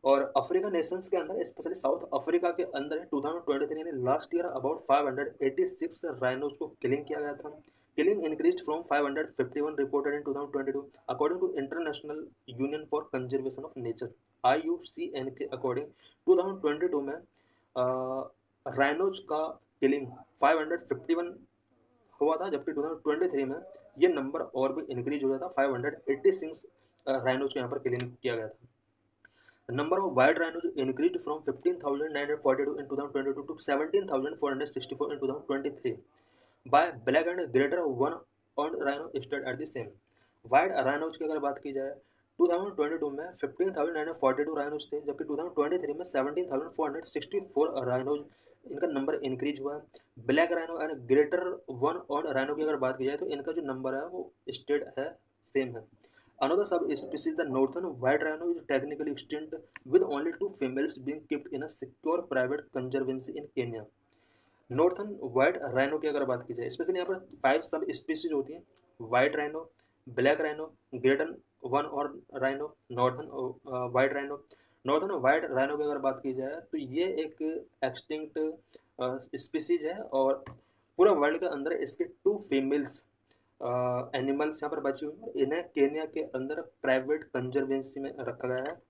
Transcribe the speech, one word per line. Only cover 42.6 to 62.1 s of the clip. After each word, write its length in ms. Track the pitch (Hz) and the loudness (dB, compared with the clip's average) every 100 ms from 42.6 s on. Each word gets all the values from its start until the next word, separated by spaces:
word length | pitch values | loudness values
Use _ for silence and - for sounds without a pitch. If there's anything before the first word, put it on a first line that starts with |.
| 196 185 | 0 0
ट्वेंटी 220 | 147 160 | 0 0
टू 120 | 151 | -2
में 220 | 139 - | -4 -8
फिफ्टीन 400 | - 139 - 190 | -6 -6 0 0
थाउजेंड 240 | 185 156 160 | 2 -2 0
नाइन 120 | 156 | -4
हंड्रेड 120 | 165 | 2
फ़ोर्टी 240 | 135 131 | 2 2
टू 100 | 147 | 0
rhinos 280 | 151 143 151 - | -2 -4 -4 -6
थे, 80 | 151 | -6
जबकि 240 | 147 143 | -6 -6
टू 120 | 156 147 | -4 -4
थाउजेंड 180 | 175 | -2
ट्वेंटी 240 | 165 143 180 | 0 2 0
थ्री 160 | 151 | -2
में 100 | 151 | -4
सेवनटीन 460 | 180 143 135 147 180 | 0 0 0 -2 -2
थाउजेंड 200 | 135 165 | -2 -4
फ़ोर 160 | - 151 | -4 -4
हंड्रेड 180 | 139 | -4
सिक्सटी 360 | - 151 - 202 | -6 -6 -4 -6
फ़ोर 280 | 190 139 160 135 127 | -2 2 2 2 0
rhinos, 300 | 127 131 147 143 _ - _ - | 0 0 -2 -4 _ -20 _ -12
इनका 160 | 143 - | -2 0
नंबर 280 | 196 - | 0 0
इंक्रीज 460 | - 135 127 147 143 | -2 -2 -2 -2 -2
हुआ 160 | 139 147 | -6 -6
है। 60 | - - _ - | -12 -20 _ -8
ब्लैक 320 | 113 143 170 | 2 4 4
rhino 280 | 170 160 165 | 2 -2 -4
and 160 | 156 139 123 | -4 -4 4
greater 320 | 135 147 180 180 - - | 6 6 2 0 -6 -10
one 220 | 127 143 180 | 0 0 0
horned 400 | - 147 160 135 | -4 -4 0 0
rhino 200 | 139 147 | 0 0
की 60 | |
अगर 140 | 156 147 | 0 2
बात 220 | 131 127 | 0 0
की 60 | |
जाए, 120 | 135 143 | -2 -2
तो 100 | 180 | -4
इनका 260 | 147 165 | -4 -4
जो 100 | 160 | -4
नंबर 320 | 143 131 131 | -4 -4 -4
है, 120 | 135 165 | -4 -6
वो 260 | 180 - _ - | -8 -12 _ -10
स्टेड 420 | 127 - 220 123 - | -10 0 -2 0 -6
है, 200 | 147 - _ _ | -6 -8 _ _
सेम 320 | - 135 127 117 | -2 -2 0 -6
है। 80 | - _ _ _ _ - | -14 _ _ _ _ -2
Another 200 | 139 180 | 2 2
subspecies, 760 | 202 175 151 147 - 143 - - | 2 0 0 0 -2 -2 -2 0
the 60 | 156 | 0
northern 340 | 131 135 170 185 | 2 2 0 -6
white 360 | 127 127 147 | 0 2 4
rhino, 320 | 151 156 175 | 2 -2 -2
is 80 | 170 - | -2 0
technically 400 | 135 139 147 151 | 0 0 -4 -4
extinct, 420 | 139 - 151 156 160 - - 131 | -4 -6 -8 -6 -12 -14 -18 4
with 100 | 170 | 4
only 300 | - 143 165 | 4 0 -2
two 180 | 170 196 - | -2 -4 -2
females 360 | 131 131 151 131 127 | -2 0 0 -2 -4
being 120 | 151 151 | -8 -4
kept 220 | 147 - | -6 -4
in 80 | 135 | -8
a 80 | 151 | -4
secure 520 | - 135 _ 160 | -4 -4 _ -2